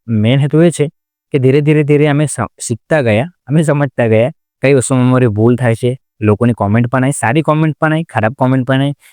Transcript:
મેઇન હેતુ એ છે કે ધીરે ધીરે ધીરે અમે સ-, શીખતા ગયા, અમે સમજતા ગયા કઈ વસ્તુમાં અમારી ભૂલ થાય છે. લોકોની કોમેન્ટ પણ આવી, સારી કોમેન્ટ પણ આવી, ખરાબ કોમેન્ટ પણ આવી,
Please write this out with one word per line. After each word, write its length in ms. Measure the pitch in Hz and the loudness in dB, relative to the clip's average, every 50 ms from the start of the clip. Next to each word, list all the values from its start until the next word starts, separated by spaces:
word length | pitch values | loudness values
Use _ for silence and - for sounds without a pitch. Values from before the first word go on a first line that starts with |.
| _ | _
મેઇન 320 | 117 113 107 107 117 131 139 | -4 -2 0 0 2 2 0
હેતુ 220 | 143 143 - 156 | 0 0 2 2
એ 100 | 170 170 | 2 2
છે 180 | - - 143 156 - _ _ _ _ _ _ _ | 2 -2 -4 -6 -6 _ _ _ _ _ _ _
કે 80 | - 139 | -2 0
ધીરે 220 | 123 131 135 151 | 2 2 2 2
ધીરે 220 | 143 151 156 151 147 | 2 2 2 2 2
ધીરે 240 | 143 147 143 151 | 2 2 2 2
અમે 180 | 151 143 147 151 | 0 0 0 -2
સ-, 140 | 139 - - 104 - _ - | -4 -4 -6 -8 -8 _ -12
શીખતા 400 | - - 117 - _ - 160 151 | -10 -8 -8 -8 _ -2 -2 0
ગયા, 240 | 127 113 104 107 147 175 - _ _ | 0 0 0 0 -2 -4 -10 _ _
અમે 160 | - 143 170 156 | -2 -2 0 0
સમજતા 440 | 160 165 147 143 131 - - 120 | 0 0 0 -2 -2 -2 -2 0
ગયા 240 | 110 110 110 120 135 - _ _ _ _ _ | 2 2 2 2 0 -4 _ _ _ _ _
કઈ 120 | - 135 143 | 0 2 2
વસ્તુમાં 300 | 131 - - 135 127 123 | 2 0 0 0 0 2
અમારી 240 | 127 127 127 127 | 2 2 2 2
ભૂલ 280 | 117 101 107 110 120 123 | 0 2 2 2 2 2
થાય 200 | 120 127 117 113 | 2 0 -2 -2
છે. 220 | - - 123 127 - _ _ _ - | -2 -2 -4 -4 -6 _ _ _ -2
લોકોની 320 | 107 107 104 - 120 120 113 | 0 0 0 2 0 0 0
કોમેન્ટ 340 | - 104 101 107 117 120 | -2 -2 0 0 0 0
પણ 160 | 120 - 131 127 | 0 -2 -2 -2
આવી, 80 | 139 | -2
સારી 300 | 143 - - 110 131 160 | -2 -2 -2 -2 0 0
કોમેન્ટ 340 | 147 156 151 156 160 156 143 - | 0 0 0 0 0 -2 -2 -2
પણ 140 | 160 156 156 | -2 -2 -2
આવી, 100 | 160 165 | -2 -4
ખરાબ 300 | - - 120 107 113 139 | -6 -4 -4 -4 -4 -2
કોમેન્ટ 340 | - 127 127 131 131 123 | -2 -2 0 0 0 0
પણ 140 | 131 131 131 | 0 -2 0
આવી, 120 | 139 143 143 - _ _ | -2 -2 -6 -8 _ _